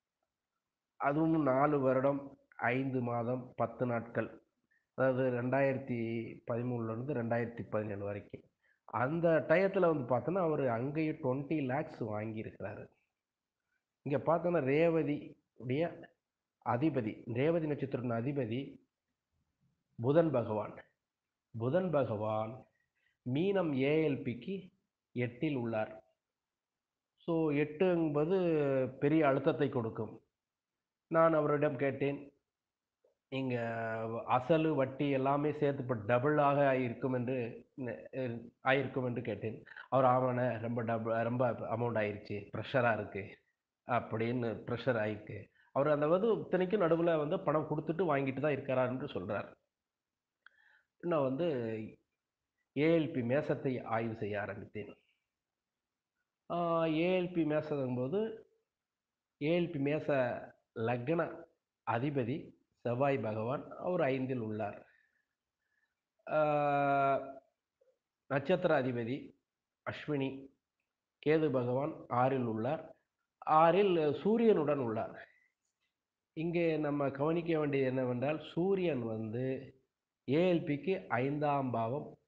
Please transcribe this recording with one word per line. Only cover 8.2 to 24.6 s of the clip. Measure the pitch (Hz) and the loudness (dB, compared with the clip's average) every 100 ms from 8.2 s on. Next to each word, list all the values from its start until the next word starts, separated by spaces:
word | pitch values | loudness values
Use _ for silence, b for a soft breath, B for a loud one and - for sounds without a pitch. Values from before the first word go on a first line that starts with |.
| - - - _ _ _ | -10 -18 -20 _ _ _
அந்த | - 110 131 165 170 160 - | -6 -2 0 2 4 4 4
டயத்துல | 165 196 196 175 151 123 | 4 4 4 2 2 0
வந்து | 120 | 0
பார்த்தோன்னா, | 156 190 | 0 0
அவரு | 165 151 131 | 0 0 0
அங்கேயும் | 113 135 151 156 151 | 0 -2 -2 -2 -2
ட்வென்டி | 127 131 143 156 131 | -2 -2 -2 -2 -2
லேக்ஸ் | 135 - - | -2 -4 -6
வாங்கியிருக்கிறாரு. | 110 107 110 110 104 - - 110 - _ _ _ _ _ _ _ _ _ _ _ | -6 -4 -6 -8 -10 -10 -12 -12 -16 _ _ _ _ _ _ _ _ _ _ _
இங்க | 135 139 | -2 -2
பார்த்தோன்னா, | - 170 175 175 | 2 2 2 2
ரேவதி | 131 147 170 160 143 147 - - _ | 2 4 4 4 0 -2 -6 -18 _
உடைய | - 131 135 170 - - _ _ _ _ _ | -12 -4 -2 -2 -6 -18 _ _ _ _ _
அதிபதி, | 120 120 156 135 107 - - | -2 0 2 0 -2 -6 -6
ரேவதி | 113 151 170 156 | 0 2 2 0
நட்சத்திரத்தின் | 143 131 127 123 117 | -4 -4 -4 -2 -2
அதிபதி | 127 143 113 123 139 - _ _ _ _ _ _ _ _ _ _ _ - | -2 -2 -2 -4 -6 -14 _ _ _ _ _ _ _ _ _ _ _ -4
புதன் | 120 156 165 | 2 4 4
பகவான். | 131 107 107 107 - - _ _ _ _ _ _ 113 | 2 0 -2 -4 -10 -20 _ _ _ _ _ _ -6
புதன் | 120 170 185 | 0 0 0
பகவான் | 147 117 104 107 107 110 117 - _ _ _ _ _ 123 | 0 0 -2 -2 -2 -4 -8 -18 _ _ _ _ _ -6
மீனம் | 135 190 196 165 | -2 0 0 0
ஏ | 135 139 156 156 | 2 2 2 2
எல் | 131 | 0
பிக்கு | 127 101 - 190 | -4 -8 -8 -10